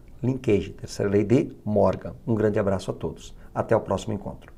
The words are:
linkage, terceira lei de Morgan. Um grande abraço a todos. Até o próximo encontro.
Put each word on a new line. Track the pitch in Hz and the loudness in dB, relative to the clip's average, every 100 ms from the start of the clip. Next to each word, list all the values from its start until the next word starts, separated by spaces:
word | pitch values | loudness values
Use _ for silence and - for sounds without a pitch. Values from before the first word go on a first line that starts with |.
| - - | -20 -4
linkage, | 120 131 - 101 95 | -2 -2 2 2 2
terceira | - 110 - 101 | -8 -12 -2 2
lei | 101 | 2
de | 101 127 - - | 4 4 2 -6
Morgan. | 107 104 95 92 - - - | -2 4 4 2 -6 -12 -2
Um | |
grande | 110 107 104 | 2 2 2
abraço | 98 95 - | 0 0 -4
a | |
todos. | 127 - - - - - | -6 -6 -8 -16 -18 -12
Até | 123 - 110 | -6 2 2
o | |
próximo | - 95 110 | 2 -4 -2
encontro. | 104 - - - | -6 -8 -14 -18